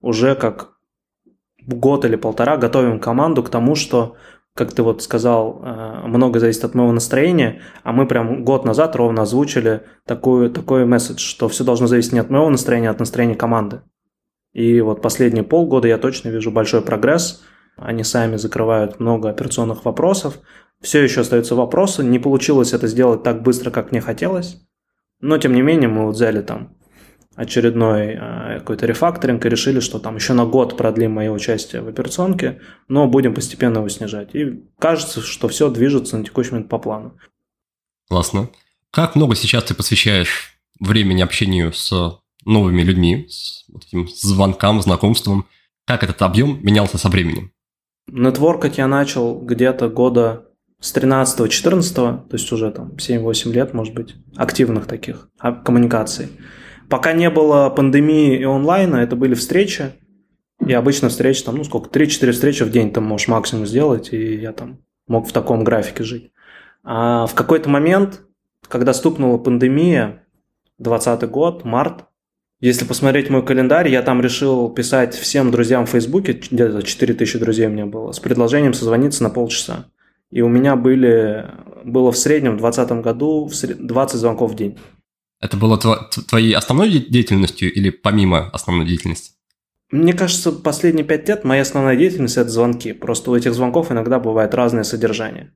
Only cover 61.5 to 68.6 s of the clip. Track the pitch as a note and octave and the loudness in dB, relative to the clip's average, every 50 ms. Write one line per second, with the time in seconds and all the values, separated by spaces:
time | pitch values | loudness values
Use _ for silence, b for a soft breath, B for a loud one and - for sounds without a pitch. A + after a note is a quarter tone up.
61.5 | A#2 C#3+ D3+ D3 - A#2 - - - C3+ D#3 D3+ D3+ - - B2 A#2+ A#2+ - C#3+ | -6 -6 -6 -4 -6 -8 -8 -2 0 2 2 2 2 0 0 0 2 2 2 0
62.5 | C#3+ - - A2 A2 A#2+ A2+ G#2 G2 A#2 A2 G#2+ G#2+ G#2 - - A2+ A2+ - - | 2 0 -2 0 2 2 2 2 0 -2 -2 -2 -2 -4 0 0 0 0 0 -2
63.5 | - A2+ G#2+ G2+ A2 B2 D3 D3+ B2+ A2+ - - B2+ A2+ A2 A2 A2 G#2+ A2 A2+ | -6 -6 -6 -2 0 0 2 2 2 0 -2 -6 -6 -6 -4 -4 -6 -6 -8 -10
64.5 | A2 - - B2+ C3 - _ _ _ _ _ _ A#2 A2+ A2+ - - B2 G#2 - | -12 -12 -14 -16 -18 -20 _ _ _ _ _ _ -2 -2 -2 0 -4 -4 0 0
65.5 | B2+ A2+ A2 G#2 A2+ A2 G2+ - - - A#2 A2 A#2+ A#2+ - _ b b b b | 0 0 2 2 0 0 -2 -4 -6 -8 -8 -8 -10 -12 -14 _ b b b b
66.5 | b b b b b b b - A#2+ A2+ A#2 A#2 A#2+ A#2 A#2 A2+ - - B2 - | b b b b b b b -8 -4 0 0 2 2 2 0 0 -2 -2 0 2
67.5 | D#3+ D#3+ D#3 C#3 C#3+ C#3+ D3 E3 F#3 G3 G3+ G3 F#3+ - - _ _ _ _ _ | 2 2 2 2 0 2 2 2 4 2 2 0 -2 -12 -20 _ _ _ _ _
68.5 | _ _ | _ _